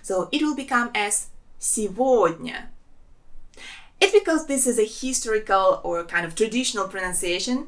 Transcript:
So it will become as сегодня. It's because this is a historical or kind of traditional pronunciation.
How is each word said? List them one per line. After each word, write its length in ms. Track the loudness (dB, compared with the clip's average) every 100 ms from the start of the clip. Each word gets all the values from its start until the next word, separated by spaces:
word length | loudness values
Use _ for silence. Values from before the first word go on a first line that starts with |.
So 280 | -2 -2 0
it 100 | 0
will 140 | 0
become 360 | -2 0 0 0
as 340 | -2 0 -2 -4 -16 -18 -8
сегодня. 1080 | -2 -2 -2 0 4 6 4 2 -8 -10 -12 -14 -20 -20 -20 -20 -14 -14 -14 -16 -18 -18 -20 0
It's 140 | 4
because 320 | 4 4 0
this 220 | 0 0 2
is 100 | 2
a 80 |
historical 960 | 0 -2 -4 -4 0 -2 2 4 4 2
or 200 | 0 -4
kind 220 | 0 -2
of 100 | -2
traditional 520 | 0 0 2 -2 -2 -4
pronunciation. 800 | -4 -2 -2 0 -2 0 -4